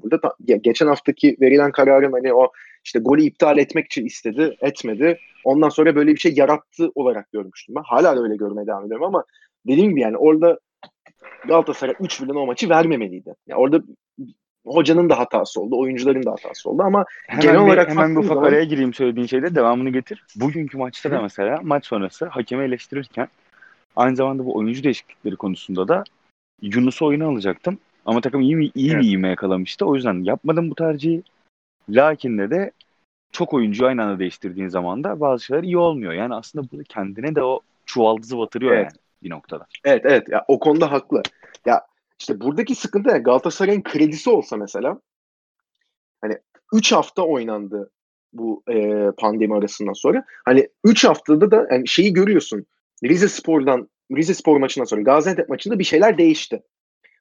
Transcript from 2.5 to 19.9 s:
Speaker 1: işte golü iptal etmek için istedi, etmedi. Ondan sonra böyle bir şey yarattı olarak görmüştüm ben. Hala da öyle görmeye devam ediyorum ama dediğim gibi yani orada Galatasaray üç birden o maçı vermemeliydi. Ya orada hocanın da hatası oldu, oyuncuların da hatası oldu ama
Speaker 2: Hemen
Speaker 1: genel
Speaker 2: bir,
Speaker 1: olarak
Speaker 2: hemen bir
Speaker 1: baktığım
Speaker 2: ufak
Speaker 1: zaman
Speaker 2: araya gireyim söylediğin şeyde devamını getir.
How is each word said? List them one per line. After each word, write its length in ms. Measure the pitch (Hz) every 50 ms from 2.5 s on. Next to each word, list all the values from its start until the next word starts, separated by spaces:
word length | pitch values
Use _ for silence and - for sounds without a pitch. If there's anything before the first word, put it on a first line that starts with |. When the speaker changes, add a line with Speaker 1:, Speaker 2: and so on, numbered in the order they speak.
| - - - - _ _ _
Speaker 1:
işte 140 | - - 120
golü 220 | 110 123 143 151
iptal 360 | 156 139 - - 170 151 147
etmek 280 | 147 139 - - 160 147
için 200 | - - 143 110
istedi, 520 | 120 - - - 113 107 135 160 147 - -
etmedi. 580 | - 143 139 - - 117 107 104 143 170 170 - - _ _ _ -
Ondan 260 | 131 139 151 156 147
sonra 260 | - 156 156 165 147
böyle 160 | 147 147 151
bir 80 | 151 147
şey 140 | - 170 139
yarattı 560 | 139 139 143 151 143 - _ _ - 165 156 -
olarak 360 | 143 131 127 113 104 101 _
görmüştüm 440 | - 107 95 95 - - - - 117
ben. 80 | 147 156
Hala 320 | - 120 135 165 170 139
da 60 | 123 117
öyle 120 | 110 107
görmeye 320 | 104 104 101 101 104 104
devam 180 | 110 101 98 101
ediyorum 200 | 107 113 120 160
ama 180 | 190 196 156 - - _ _ _ _ _ _ _
dediğim 220 | 117 135 156 208 208
gibi 120 | 165 139
yani 160 | 117 110 110
orada 420 | - 143 156 156 156 165 170 165 - _ _ _ _ - _ _ _ _ - _ _ - - - - -
Galatasaray 480 | - 160 165 - 151 135 - 139 131 - -
üç 220 | 196 165 - -
birden 140 | 135 131 143
o 100 | 147 139
maçı 240 | 123 123 - 233 170
vermemeliydi. 640 | 165 160 165 165 151 120 107 92 90 92 - - - - _
Ya 80 | - -
orada 280 | 113 127 139 151 165 - - - _ _ _ _ - 135 - - _ _ _ _ _ _
hocanın 440 | 113 139 165 156 160 160 175 175 165
da 100 | 139 117
hatası 420 | 120 - - 104 92 - - 110
oldu, 180 | 92 113 127 120
oyuncuların 440 | 131 131 131 120 127 139 131 131 123
da 80 | 113
hatası 380 | 98 - - - - - - -
oldu 140 | - 156 196
ama 220 | 190 202 202 185 - - - -
Speaker 2:
Hemen 140 | - 117 143
Speaker 1:
genel 140 | 151 147 156
Speaker 2:
bir, 60 | 190
Speaker 1:
olarak 280 | 208 196 185 185 170 156
Speaker 2:
hemen 200 | 156 160 160 160
bir 60 | 160
Speaker 1:
baktığım 20 |
Speaker 2:
ufak 180 | 156 151 - 156
Speaker 1:
zaman 120 | 139 147
Speaker 2:
araya 160 | 143 147 151 165
gireyim 300 | 151 156 139 135 123 120
söylediğin 340 | - 135 123 117 123 123
şeyde 280 | 117 131 131 139 180 175
devamını 340 | 147 120 117 120 127 131
getir. 360 | 131